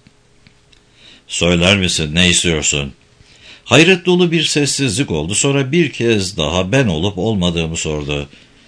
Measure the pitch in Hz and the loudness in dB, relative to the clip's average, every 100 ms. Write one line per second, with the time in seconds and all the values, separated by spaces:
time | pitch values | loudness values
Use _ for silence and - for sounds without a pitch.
0 | _ _ _ _ _ _ _ _ _ _ | _ _ _ _ _ _ _ _ _ _
1 | - - _ - 87 87 90 101 90 - | -20 -20 _ -4 0 2 4 2 0 -2
2 | 78 80 90 85 87 80 76 73 69 - | -2 0 2 2 0 0 0 -4 -6 -12
3 | _ _ _ - - - - 127 165 185 | _ _ _ -20 -20 -20 0 4 4 4
4 | 175 180 180 165 156 151 143 - 135 98 | 2 2 2 0 0 0 0 0 -2 -2
5 | - 78 80 104 139 139 131 170 156 - | -2 -2 -2 -2 0 0 0 0 0 0
6 | 117 110 92 - 73 87 92 131 123 76 | 0 0 0 -4 -2 0 0 0 2 0
7 | 98 90 104 104 87 85 82 80 82 76 | -2 -2 -2 0 0 -2 -4 -4 -6 -6
8 | 73 73 73 - - _ | -4 -6 -8 -14 -20 _